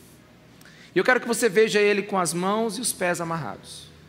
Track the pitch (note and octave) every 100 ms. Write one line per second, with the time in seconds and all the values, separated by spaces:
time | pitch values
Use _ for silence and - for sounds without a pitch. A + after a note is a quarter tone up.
0 | - - - - - - - - - E3+
1 | G3 B3 A#3+ A#3 A#3 F3+ A3 G3 G#3 G#3
2 | G3 G3 E3+ E3+ F#3 G#3 A3+ G3+ A#3+ -
3 | F3+ E3+ E3 E3 B2+ E2 - - - -